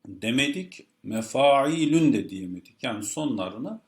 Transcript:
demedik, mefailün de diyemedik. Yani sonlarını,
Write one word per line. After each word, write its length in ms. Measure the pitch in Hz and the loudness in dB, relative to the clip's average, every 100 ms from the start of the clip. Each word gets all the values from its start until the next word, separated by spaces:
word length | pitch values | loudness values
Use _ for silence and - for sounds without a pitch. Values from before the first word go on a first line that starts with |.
| 104 | -18
demedik, 800 | 95 110 131 143 180 185 - - _ | -8 -2 0 0 -2 -10 -16 -20 _
mefailün 1080 | - 113 110 131 143 139 143 165 147 160 151 | -8 -6 -2 2 6 6 4 2 4 6 6
de 160 | 110 95 | 4 0
diyemedik. 540 | 95 90 90 - - | -8 -8 -10 -14 -8
Yani 200 | 127 107 | -6 -6
sonlarını, 800 | 104 - 147 107 92 107 170 220 | -6 -4 -4 -2 -4 -6 -10 -10